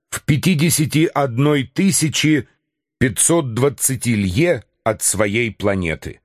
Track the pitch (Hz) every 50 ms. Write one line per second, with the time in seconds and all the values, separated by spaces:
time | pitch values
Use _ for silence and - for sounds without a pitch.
0 | _ _ - - - - 151 123 - 185 185 139 170 165 - - 156 131 - 151
1 | 160 - - 143 139 131 113 127 143 147 147 139 127 - - 165 196 196 139 -
2 | 156 147 - - - 151 156 135 - - _ _ _ _ _ _ _ _ _ -
3 | 131 127 92 - - - 170 170 147 123 110 117 131 143 117 - - - 131 -
4 | - 120 117 104 98 92 90 123 170 175 151 107 - _ _ _ - 113 107 -
5 | - - - 92 107 104 101 117 120 110 98 - 95 104 98 95 87 80 78 -
6 | - 80 - -